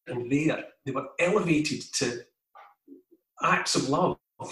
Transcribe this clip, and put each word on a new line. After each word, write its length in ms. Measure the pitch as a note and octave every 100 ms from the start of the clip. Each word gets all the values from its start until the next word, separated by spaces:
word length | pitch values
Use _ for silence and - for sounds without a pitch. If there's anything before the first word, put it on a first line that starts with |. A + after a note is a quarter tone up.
| -
and 260 | - A#2+
there, 320 | C#3+ D#3 - - - C3+
they 60 |
were 160 | C3 C3+ -
elevated 640 | F3 G3+ F3 D3+ D3+ A#2+ -
to 280 | - B2 A#2+ - _ _ - - _ - - _ _ _ -
acts 340 | D#3+ F#3+ - D#3
of 140 | C3
love, 280 | D3+ F3+ - _ - -